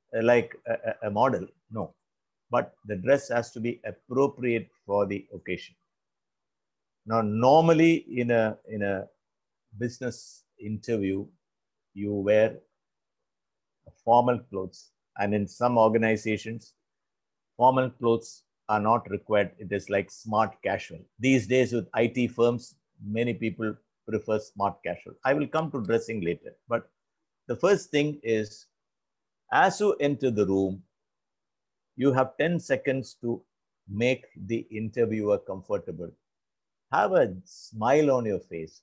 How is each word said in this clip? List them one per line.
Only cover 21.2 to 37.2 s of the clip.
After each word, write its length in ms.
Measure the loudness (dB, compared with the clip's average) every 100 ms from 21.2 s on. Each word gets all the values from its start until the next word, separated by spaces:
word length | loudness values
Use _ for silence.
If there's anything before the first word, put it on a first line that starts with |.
| 2 2 2
days 240 | 0 2
with 160 | -2 -4
I 120 | -2 -2
T 220 | 0 -2
firms, 480 | 2 2 0 -6 _ _ _
many 300 | -8 -4 -2
people 420 | -2 -6 -4 -6 -8 _ _ -6
prefer 320 | -6 -2 -4
smart 380 | -4 -4 -4 -4
casual. 300 | -10 -10 -12 -8
I 80 | -2
will 140 | -2 -2
come 240 | -4 -4
to 120 | -6
dressing 380 | -2 -2 -2 -6
later. 340 | -4 -4 -8 -18 -6
But 220 | -6 -6 _ _ _ _ _ -10
the 100 | 0
first 340 | 2 2 0
thing 300 | -2 -2 -2
is, 440 | -2 -2 -2 -10 -20 _ _ _ _ _ _ _ -2
as 280 | 2 2 2
you 160 | 0 2
enter 320 | 0 0 0
the 160 | 0 2
room, 360 | 2 0 -4 -14 _ _ _ _ _ _ _ _ _ _ -2
you 160 | 2
have 240 | 2 0 0
ten 220 | -2 -2
seconds 560 | -2 -2 0 -4 -4 -8
to 200 | -6 -6 _ _ _ _ -10
make 380 | -2 0 0 -6 -16 -8
the 200 | -6 -6
interviewer 680 | -10 -6 -2 -2 0 0 -2
comfortable. 720 | -2 -12 -6 -6 -6 -12 -12 -16 _ _ _ _ _ _ -4
Have 200 | 0 2
a 220 | 2